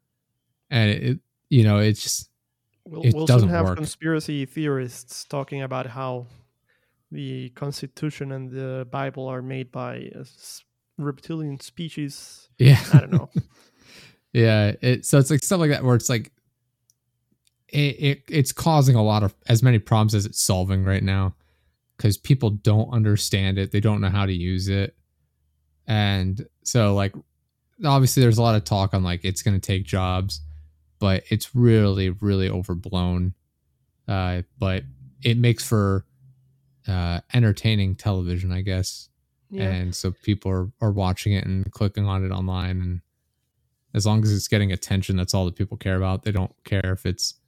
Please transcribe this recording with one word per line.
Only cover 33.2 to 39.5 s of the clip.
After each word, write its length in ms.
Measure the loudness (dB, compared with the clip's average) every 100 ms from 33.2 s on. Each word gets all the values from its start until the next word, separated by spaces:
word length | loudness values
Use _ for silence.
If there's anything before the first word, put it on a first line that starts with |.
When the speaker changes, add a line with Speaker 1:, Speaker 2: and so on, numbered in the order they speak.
| -2 -6 _ _ _ _ _ _ -8
Speaker 1:
Uh, 360 | -4 -2 -4 -8 -4
but 260 | -2 -2 -6 -20 -20 _
it 160 | 0 2
makes 280 | 2 2 0
for, 380 | 2 2 0 -4 _ _ _ _ _ _ _ -6
uh, 340 | -2 -2 -4 -2
entertaining 600 | 2 2 2 0 0 0 -2
television, 560 | -2 -2 -2 -4 -2
I 80 | -4
guess. 480 | -2 -2 -4 -8 -20 _ _ _
Speaker 2:
Yeah. 140 | _